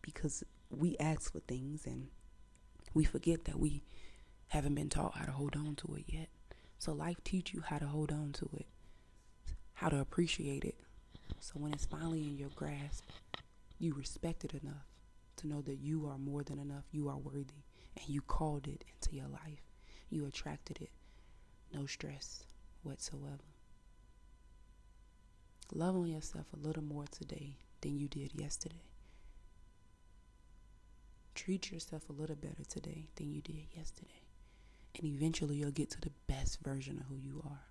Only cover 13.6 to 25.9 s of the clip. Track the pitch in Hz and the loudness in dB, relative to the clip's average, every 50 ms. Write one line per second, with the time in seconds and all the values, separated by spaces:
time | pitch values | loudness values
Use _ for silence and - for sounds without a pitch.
13.6 | - - - - 170 165 147 143 135 - - - - 165 165 - - 151 - 143 | -18 -16 -4 0 2 2 2 0 -2 -4 -4 -2 -2 -2 -2 0 -2 -4 -4 -4
14.6 | 147 143 143 143 139 - - - - - - - - - - - - 151 147 147 | -4 -6 -6 -8 -10 -14 -16 -20 -20 -20 -20 -20 -20 -16 -12 -6 -4 -2 -2 -2
15.6 | 139 135 139 135 135 147 156 160 151 147 139 135 139 139 143 147 143 - 143 143 | -2 -2 -4 -2 0 2 2 2 2 0 -2 -2 -2 0 0 0 0 -2 -4 -4
16.6 | 143 143 143 143 143 - - 151 147 143 139 139 135 139 135 143 139 135 - - | -2 -4 -4 -6 -6 -4 -2 0 2 2 2 0 -2 -2 -2 -2 -4 -4 -8 -14
17.6 | - - - - - - - - - - 139 143 - - - - 160 156 147 143 | -18 -18 -18 -18 -16 -12 -10 -8 -4 0 0 0 4 6 6 8 8 6 4 2
18.6 | 139 143 139 - - - - - - - 156 139 131 139 139 139 - 156 151 - | 0 -2 -4 -6 -8 -14 -10 2 4 4 4 4 -4 -4 -6 -6 -6 -8 -10 -10
19.6 | - - - - - - - - - - - 156 143 139 139 - - 151 151 - | -12 -16 -16 -18 -16 -16 -16 -14 -8 -2 0 0 0 0 -2 -2 -4 -4 -4 -6
20.6 | - - 151 - 156 - - - - - - - - - - - - - - - | -6 -8 -6 -6 -8 -10 -12 -16 -18 -20 -20 -20 -20 -18 -18 -18 -18 -18 -20 -20
21.6 | - - - 143 139 139 - - 156 151 143 139 - - - - - - - - | -14 -6 -2 -2 -2 -2 -2 -4 -4 -6 -4 -6 -8 -8 -8 -10 -10 -12 -16 -16
22.6 | - - - - - 151 135 - - - 151 139 143 143 143 139 - - - - | -16 -16 -16 -8 -6 -6 -4 -4 -4 -4 -4 -4 -4 -6 -6 -8 -10 -16 -20 -20
23.6 | - - - - - - - - - - - - - - - - - - - - | -20 -18 -18 -18 -18 -20 -20 -20 -20 -20 -20 -20 -18 -18 -18 -18 -18 -18 -18 -18
24.6 | - - - - - - - - - - - - - - - - - - - - | -18 -18 -20 -20 -20 -20 -20 -20 -20 -20 -20 -20 -20 -20 -20 -20 -20 -20 -18 -18
25.6 | - - - - 165 180 | -12 -4 0 2 4 4